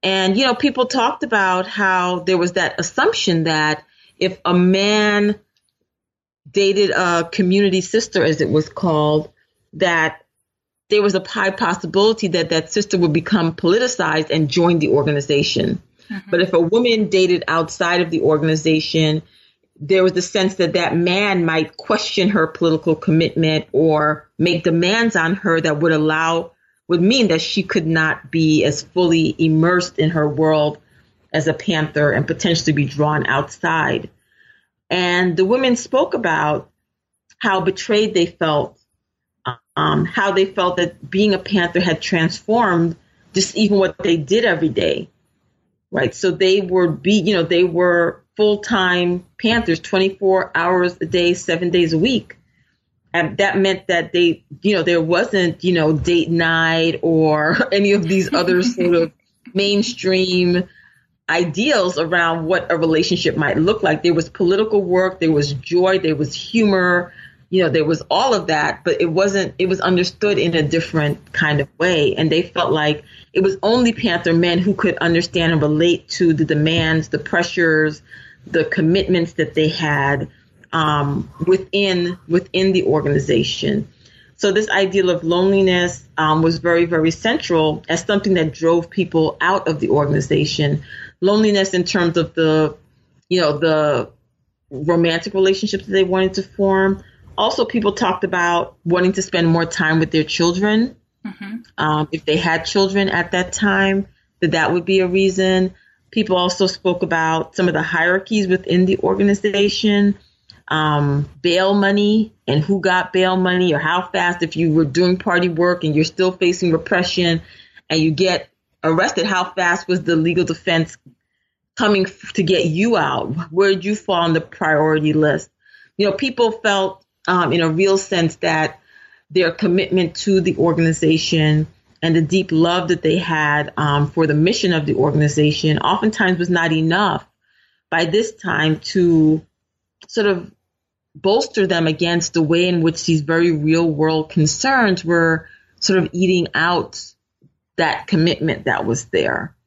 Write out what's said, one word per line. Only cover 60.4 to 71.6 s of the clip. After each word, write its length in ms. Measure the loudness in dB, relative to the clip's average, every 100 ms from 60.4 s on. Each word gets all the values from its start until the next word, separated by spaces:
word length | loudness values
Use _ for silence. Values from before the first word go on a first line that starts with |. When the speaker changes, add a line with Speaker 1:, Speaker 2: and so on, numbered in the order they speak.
| 2 0 -2 _ _ _ _ _ -4
Speaker 1:
ideals 680 | -2 -2 -2 0 0 0 -2
around 480 | -2 0 0 -2 -2
what 260 | -2 -2
a 60 | -2
relationship 580 | 2 2 0 0 -2 -2
might 200 | -2 0
look 240 | 0 0
like. 200 | 0 0
There 100 | 0
was 160 | 0 -2
political 520 | -2 0 2 2 0
work, 380 | 0 0 0 0
there 120 | 0
was 220 | 2 0
joy, 460 | -6 -2 0 2 2
there 160 | 0 -2
was 180 | -4
humor, 800 | -6 -4 2 2 4 2 2 -2 -14 -20 _ _
you 140 | 0
know, 60 | 2
there 160 | 2 0
was 160 | -2 0
all 220 | 0 2
of 140 | 0 0
that, 360 | -2 -2 -4
but 160 | -4 0
it 40 | 0
wasn't, 460 | 2 0 0 -4 -2
it 100 | -2
was 120 | 0
understood 580 | 0 0 0 -2 -2 0
in 180 | 0 0
a 60 |
different 720 | 0 -2 -2 -2 -2 -4 -8
kind 300 | -2 0 0